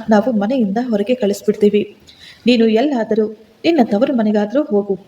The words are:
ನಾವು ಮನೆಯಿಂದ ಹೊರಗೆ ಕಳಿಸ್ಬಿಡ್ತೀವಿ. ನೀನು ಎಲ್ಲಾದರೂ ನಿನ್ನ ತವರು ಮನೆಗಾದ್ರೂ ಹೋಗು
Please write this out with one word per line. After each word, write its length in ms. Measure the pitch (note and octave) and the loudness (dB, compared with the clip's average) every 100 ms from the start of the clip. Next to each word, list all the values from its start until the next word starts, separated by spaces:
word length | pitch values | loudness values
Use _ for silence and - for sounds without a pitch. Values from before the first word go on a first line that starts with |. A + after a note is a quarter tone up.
| A3 | 2
ನಾವು 220 | G#3+ A3+ | 2 2
ಮನೆಯಿಂದ 460 | A3 G3+ C4+ G#3 G3+ B3+ | -2 -2 -2 -2 -2 -2
ಹೊರಗೆ 260 | G#3 G3+ B3 | -2 -2 -2
ಕಳಿಸ್ಬಿಡ್ತೀವಿ. 800 | G3+ G#3 - G3 G#3 G3+ - - - - - - A3+ | -2 -2 -4 0 2 2 -2 -10 -20 -20 -20 -6 0
ನೀನು 220 | A#3+ A3+ | 2 4
ಎಲ್ಲಾದರೂ 640 | A3 C#4+ B3 A3 G#3+ G#3+ - - _ - | 2 0 -2 -2 0 -2 -6 -20 _ 0
ನಿನ್ನ 140 | E4 | 2
ತವರು 340 | A3+ G3+ C#4+ B3 | 2 2 0 0
ಮನೆಗಾದ್ರೂ 460 | G#3+ G#3 G#3 C4 | 0 0 0 -2
ಹೋಗು 360 | D4+ G3+ G3+ F#3+ | -2 -2 -2 -6